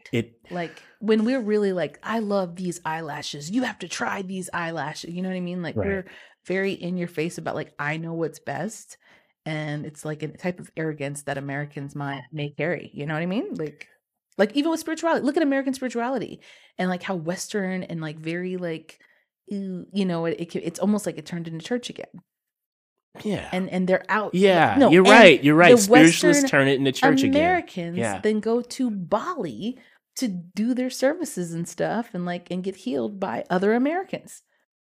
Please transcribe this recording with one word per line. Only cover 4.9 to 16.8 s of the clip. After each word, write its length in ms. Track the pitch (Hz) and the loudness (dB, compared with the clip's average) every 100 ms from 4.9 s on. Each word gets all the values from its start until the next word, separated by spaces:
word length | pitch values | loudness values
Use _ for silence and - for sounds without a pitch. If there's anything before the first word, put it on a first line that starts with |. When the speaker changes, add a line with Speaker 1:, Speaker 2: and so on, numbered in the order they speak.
| 160 165 | -8 -10
Speaker 2:
You 80 | 175 | -8
know 60 | 185 | -6
what 80 | 185 | -6
I 40 | |
mean? 220 | 175 180 | -6 -6
Like, 140 | 160 - | -6 -4
Speaker 1:
Right. 100 | 196 | -4
Speaker 2:
we're 200 | 196 185 - - _ | -4 -8 -18 -20 _
very 280 | - 185 196 | -6 -4 -2
in 240 | - 175 180 | -4 -6 -6
your 120 | 170 | -6
face 300 | 175 165 170 | -4 -6 -6
about, 160 | 160 | -8
like, 180 | 156 - - | -8 -8 -8
"I 180 | 147 160 | -6 -6
know 180 | 165 | -6
what's 260 | 165 160 151 | -6 -6 -6
best." 560 | - 135 190 - - - _ _ _ _ | -10 -8 -8 -10 -20 -20 _ _ _ _
And 420 | 151 156 151 151 151 | -8 -6 -6 -8 -10
it's, 180 | 151 | -12
like, 200 | 156 151 | -10 -8
a 40 | 156 - | -10 -8
type 220 | 180 180 | -8 -8
of 140 | - - | -12 -6
arrogance 460 | 160 156 139 143 | -6 -4 -8 -8
that 160 | 143 143 | -8 -8
Americans 560 | 139 139 143 147 139 | -6 -6 -8 -10 -10
might, 280 | 147 139 139 - | -8 -8 -8 -10
may 160 | 156 147 | -8 -8
carry. 400 | 147 156 165 - | -4 -4 -4 -8
You 140 | - 143 | -10 -6
know 80 | |
what 80 | 156 | -4
I 40 | 170 | -2
mean? 280 | 202 403 | -4 -4
Like, 320 | 202 151 147 - _ _ _ _ - | -8 -10 -12 -20 _ _ _ _ 0
like, 180 | 208 285 | 0 2
even 160 | 311 | 0
with 80 | 320 | -2
spirituality, 440 | 320 320 330 294 | -4 -4 0 2
look 120 | 233 311 | 2 2
at 60 | |
American 280 | 294 269 269 | 2 0 -2
spirituality 680 | 262 254 240 240 262 156 - - - _ | -4 -6 -4 -4 -4 -6 -12 -20 -20 _
and, 100 | - | -4